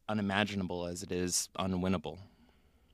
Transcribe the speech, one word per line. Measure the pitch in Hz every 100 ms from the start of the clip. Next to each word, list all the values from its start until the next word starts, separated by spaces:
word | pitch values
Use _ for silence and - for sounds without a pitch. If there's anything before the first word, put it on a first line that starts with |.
| -
unimaginable | 107 101 98 104 98 90 87
as | 87 87
it | 92
is | 90 90 - - -
unwinnable. | 95 92 92 90 78 85 98 - - _ _ _ _